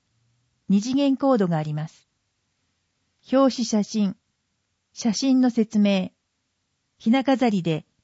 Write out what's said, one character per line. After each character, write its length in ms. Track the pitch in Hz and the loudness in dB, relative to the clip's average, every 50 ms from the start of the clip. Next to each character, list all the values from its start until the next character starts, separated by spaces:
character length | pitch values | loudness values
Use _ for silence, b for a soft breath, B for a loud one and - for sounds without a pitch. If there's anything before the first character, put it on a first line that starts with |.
| _ _ _ _ _ _ _ _ _ _ _ _ _ - | _ _ _ _ _ _ _ _ _ _ _ _ _ -2
二 120 | 190 208 | -2 -2
次 120 | 208 254 254 | 0 -2 -2
元 240 | 277 285 277 269 | 0 0 0 0
コ 160 | - 277 269 262 | 0 0 0 2
ー 40 | |
ド 100 | 214 196 | 2 2
が 100 | 170 170 | 0 0
あ 60 | 156 156 | -2 -4
り 100 | 156 147 | -6 -8
ま 140 | 151 156 | -8 -10
す。 200 | - _ _ _ _ _ _ _ _ _ _ _ _ _ _ _ _ _ _ _ _ _ _ _ _ _ _ _ - | -10 _ _ _ _ _ _ _ _ _ _ _ _ _ _ _ _ _ _ _ _ _ _ _ _ _ _ _ 0
表 240 | 254 269 269 254 - | 2 4 4 2 2
紙 80 | 262 226 | -2 -4
写 180 | - 226 208 196 | -2 -2 -2 -2
真。 320 | - - 220 208 185 - _ _ _ _ _ _ _ _ _ _ _ _ _ _ _ _ | -2 -2 -2 -2 -2 -4 _ _ _ _ _ _ _ _ _ _ _ _ _ _ _ _
写 200 | - - 240 190 | -6 -4 -4 -2
真 280 | - 262 269 262 262 | 0 0 2 2 2
の 80 | 254 247 | 2 2
説 300 | 233 233 214 - - 208 | 2 0 -2 0 0 0
明。 320 | 202 202 196 190 185 - _ _ _ _ _ _ _ _ _ _ _ _ _ _ _ _ _ | 2 2 2 0 -2 -6 _ _ _ _ _ _ _ _ _ _ _ _ _ _ _ _ _
ひ 140 | _ - 226 | _ -2 0
な 120 | 247 269 247 | 0 2 2
飾 260 | 277 269 226 262 233 | 0 0 2 2 0
り 120 | 208 185 | 0 0
で、 240 | 165 165 156 151 - _ _ _ | -2 -2 -4 -4 -6 _ _ _